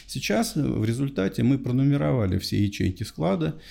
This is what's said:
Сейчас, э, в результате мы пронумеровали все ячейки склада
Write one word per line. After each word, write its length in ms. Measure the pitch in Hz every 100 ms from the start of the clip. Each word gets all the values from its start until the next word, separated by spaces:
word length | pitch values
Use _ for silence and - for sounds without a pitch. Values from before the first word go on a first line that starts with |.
| -
Сейчас, 500 | 131 - 214 226 -
э, 60 |
в 220 | 135 110
результате 580 | 110 117 139 - 95 -
мы 160 | 117 135
пронумеровали 800 | 120 123 139 143 151 139 98 95
все 240 | - 104
ячейки 420 | 104 - 92 90
склада 540 | 107 - 160 190 156 147 -